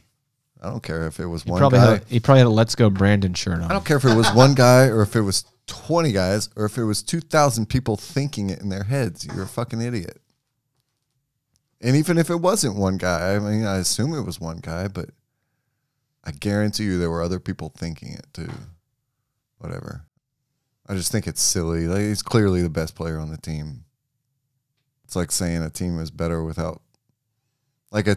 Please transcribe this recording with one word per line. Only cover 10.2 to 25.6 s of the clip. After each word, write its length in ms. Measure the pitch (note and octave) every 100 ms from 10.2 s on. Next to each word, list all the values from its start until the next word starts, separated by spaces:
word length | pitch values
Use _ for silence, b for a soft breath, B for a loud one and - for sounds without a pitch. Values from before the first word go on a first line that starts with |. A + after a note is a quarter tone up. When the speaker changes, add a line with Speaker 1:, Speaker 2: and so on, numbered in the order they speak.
| _ _ _ _ _ _ _ _ _ _ _ _ _ _ _ _
Speaker 1:
And 140 | A#2+ C#3
even 200 | D#3 E3
if 140 | E3
it 60 | E3+
wasn't 360 | F3 G#3 C#3 G2+
one 200 | F#2+ F#2+
guy, 380 | F2+ E2+ F2+
I 40 | G2+
mean, 260 | G#2 G#2+ A2
I 100 | F#2+
assume 380 | F2 - C3+
it 80 | D#3+
was 160 | F#2 E2
one 160 | E2 E2
guy, 320 | - E2 G2
but 220 | F#2+ - _ _ _ _ _ _ _ _ _ _ _
I 60 | -
guarantee 540 | - G#2 G#2 G#2+ G2+
you 140 | G#2+ F#2
there 120 | E2+
were 120 | E2
other 180 | E2+ F2+
people 280 | - F2+ D#2 -
thinking 360 | E2+ D#2 -
it 100 | D2 -
too. 160 | - D2+ - - - _ _ _ _ _ _ _ _
Whatever. 480 | E2+ - - - D#2 _ _ _ _ _ _ _ -
I 80 |
just 180 | F#2+ E2+
think 140 | G#2+ -
it's 160 | -
silly. 440 | - F#2+ E2 E2 E2
Like, 140 | F#2+
he's 220 | G#2 G2+
clearly 400 | - A#2 G2+ F2+
the 80 | F2
best 240 | D#2+ D#2+
player 240 | - E2 D#2+
on 100 | D#2
the 60 | D#2
team. 480 | - D#2 D2+ B2 - _ _ _ _ _ _ _ _ _ _ _
It's 100 | _ F#2
like 140 | E2+
saying 320 | - F2 E2+